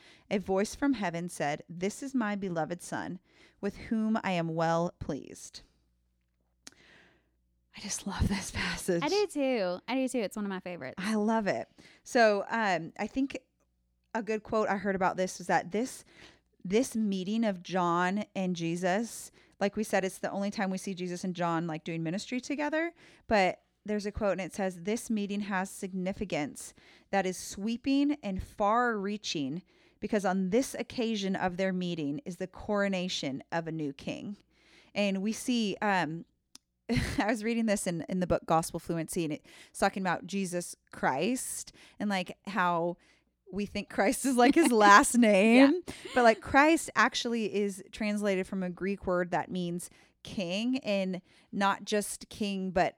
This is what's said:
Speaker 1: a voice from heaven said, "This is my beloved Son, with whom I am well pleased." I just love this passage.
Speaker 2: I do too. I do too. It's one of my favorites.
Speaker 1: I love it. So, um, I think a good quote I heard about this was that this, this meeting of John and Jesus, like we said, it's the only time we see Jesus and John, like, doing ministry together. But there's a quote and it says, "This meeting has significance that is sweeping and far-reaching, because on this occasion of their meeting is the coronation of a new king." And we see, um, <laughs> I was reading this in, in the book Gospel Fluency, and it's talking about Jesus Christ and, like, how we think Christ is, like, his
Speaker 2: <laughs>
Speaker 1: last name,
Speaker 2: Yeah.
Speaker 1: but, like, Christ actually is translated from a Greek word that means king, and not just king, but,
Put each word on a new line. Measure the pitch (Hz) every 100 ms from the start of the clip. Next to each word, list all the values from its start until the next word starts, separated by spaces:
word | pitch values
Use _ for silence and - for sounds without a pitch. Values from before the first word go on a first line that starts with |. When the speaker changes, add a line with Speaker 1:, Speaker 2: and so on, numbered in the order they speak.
| - - -
Speaker 1:
a | 202
voice | 180 190 208
from | - 285
heaven | 240 185 170 175
said, | - 147 156 -
"This | 170 190 -
is | 277
my | 262 208 208
beloved | 190 165 156 175
Son, | - 135 85 180 _ _ - _
with | 202 -
whom | - 220 220 220
I | -
am | 175 165
well | 160 165 165 175 -
pleased." | - 143 - - - - - _ _ _ _ _ _ _ _ _ - - - - - _ _ _ _ _ _ -
I |
just | 202 - 196
love | 190 -
this | 196 -
passage. | - 180 175 - 170
Speaker 2:
I | 190
do | 403 415
too. | 294 269 247 180 180 -
I |
do | 262 262
too. | 254
It's | 190 220
one |
of | 202
my | 190
favorites. | 180 170 131 -
Speaker 1:
I | 190
love | 220 214 226 196
it. | 117 - - - -
So, | - 247 220 202 -
um, | 226 208 170 165 -
I | 214
think | 262 269 277 - _ _ _ _ _ _
a | 226
good | 202 220
quote | - 220 214
I | 196
heard | 196 190
about | 185 -
this | 185 -
was | 180
that | 170 170
this, | 202 262 - - - - - _ _
this | 175 208 262 220
meeting | 220 190 180 226
of | 226 185
John | 180 185 175 170 180 202 -
and | 196 185 170
Jesus, | 165 175 180 196 226 - - - _ -
like | 196 208
we |
said, | 214 190
it's | 185 -
the | 185
only | 196 202
time | 214 190
we | 190
see | -
Jesus | 175 180 175
and | 190
John, | 175 170 165 170
like, | 156
doing | - 165
ministry | 165 190 - 254
together. | - 285 294 311 339 - - - -
But | 214 185 - _ _ 208
there's | 208
a | 202
quote | - 208
and | 190
it | 180
says, | - 190 180
"This | 175 233 -
meeting | 220 202 202
has | 202 185 190
significance | - 190 190 180 202 196 151 139 - - - - - _
that | 196
is | 185 180
sweeping | - - 214 233 269 277 285 285
and | 202 185
far-reaching, | - - 202 233 247 214 196 208 - 170 135 170 - _ _ _
because | 208 214
on | 190 190 185
this | 226 269
occasion | - 233 - 226 214 190 185
of | 185 180
their | 190
meeting | 185 180 165 143 151 -
is | 175
the | 185
coronation | - - 208 202 190 180 - 147 131 -
of | 170 165
a |
new | 160 147
king." | 139 - 69 127 202 _ _ _ - _
And | 196 202 190
we | 208
see, | 214 - 240 208 -
um, | 214 190 156 165 - _ _ - _ _ -
<laughs> | 240 - -
I | 208
was | 233
reading | 214 233 226
this | 202 190
in, | 170 -
in | 185
the | 175
book | 165
Gospel | - 160 - 170
Fluency, | - 165 156 185
and | 160
it's | 151 - - - -
talking | 196 202
about | 185 165 180
Jesus | 196 185 175 - - _
Christ | - 170 135 185 254 - - - - - -
and, | 208
like, | 190 180 - -
how | 196 180 170 175 175 _ _ _ _ -
we | 196 208
think | 208 -
Christ | - 202 - 269
is, | 247
like, | 247 330
his | 277
Speaker 2:
<laughs> |
Speaker 1:
last | 233 202 202 - 240
name, | 220 196 220 240 277 349 -
Speaker 2:
Yeah. | - -
Speaker 1:
but, | 247
like, | 240 220
Christ | - 277 302 330 -
actually | - 233 - 240 233 208
is | 202 202 196 -
translated | - 214 208 208 190 190
from | 190
a | 180
Greek | 170 190 196 -
word | 180 180
that | 170 -
means | 185 175 175 - - _ _
king, | - - 170 190 240 262
and | - 196 185 185 - _ _
not | - 196 196
just | 196 214 202 - -
king, | - 208 196 190
but, | 175 160